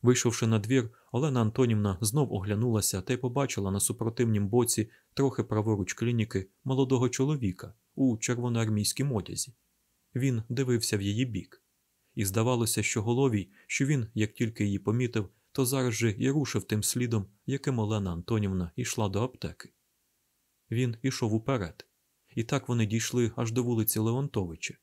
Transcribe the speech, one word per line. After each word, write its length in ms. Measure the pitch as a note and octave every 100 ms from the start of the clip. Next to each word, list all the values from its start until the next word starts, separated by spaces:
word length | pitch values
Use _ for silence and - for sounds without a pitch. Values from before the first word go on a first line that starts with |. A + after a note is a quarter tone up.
Вийшовши 460 | A#2 B2 A#2+ A2 A#2
на 120 | A2
двір, 300 | G#2 C3 A2+ - _
Олена 300 | A#2 D3+ B2+
Антонівна 560 | A2 A2 B2+ G#2+ G#2 F#2
знов 320 | A2 B2+ C#3+
оглянулася 680 | G#2 F#2+ G#2 B2 G#2+ - F#2+
та 120 | -
й 40 | B2
побачила 540 | B2+ B2 C#3 - G2
на 80 | G2
супротивнім 680 | - A2 A2+ A2+ A#2+ G#2+ G2+
боці, 420 | A#2+ A#2+ - G#2 _ _
трохи 300 | - C#3 -
праворуч 500 | A2 G#2+ G#2+ G#2 F#2
клініки, 560 | - A#2 A#2+ G#2+ F#2+ F#2 _
молодого 460 | C3+ C3 C3 C3 B2
чоловіка 640 | - C3+ D3+ A2 F2+ G#2 - _ -
у 220 | C3+ A2+
червоноармійськім 960 | - A#2+ A#2+ A#2 A2 G#2+ G#2 - C3+
одязі. 400 | A#2 F2 - - - _ _ _ _ _ B2+
Він 280 | C3 A#2+ A2
дивився 480 | A#2+ C3 A#2+ - G#2+
в 40 |
її 240 | G2 G#2 B2+
бік. 380 | G2+ - - _ _ _ _ _ -
І 100 | G2
здавалося, 580 | G2+ A2+ B2 A2+ -
що 180 | G#2 -
Головій, 500 | G#2+ A#2+ C#3 A2 F#2 _ _
що 180 | - C#3
він, 220 | D3 A2+
як 200 | - G#2+
тільки 320 | - A#2 A2+ G#2
її 140 | G2
помітив, 500 | - A2+ B2 A2+ F#2+ _ _
то 140 | - B2+
зараз 280 | C3+ B2+
же 220 | G#2+ A#2 G#2
і 120 | B2
рушив 340 | C#3+ C3+ A2
тим 200 | - G#2+
слідом, 420 | G2+ - B2 A2+ F#2+ _ -
яким 340 | C3+ - B2+
Олена 340 | G#2 G#2+ F#2+
Антонівна 580 | E2+ - A2+ G2+ F#2+ F2 -
йшла 340 | B2 - G#2+
до 140 | G2
аптеки. 500 | B2+ - D#2+ D#2+ - _ _ _ _ _ _ _ _ _ _
Він 260 | A2+ B2+ A2+
ішов 320 | B2+ - A2+
уперед. 540 | A2 A2 C3+ F2 - - _ _ _ _ -
І 80 |
так 260 | A2+ C#3+ -
вони 160 | A#2+ G#2+
дійшли 460 | A2+ - B2 A#2 A#2
аж 160 | A#2
до 120 | A2+
вулиці 360 | A#2+ A#2 G#2+ -
Леонтовича. 800 | A2 A#2+ C#3+ - F2+ D#2+ - -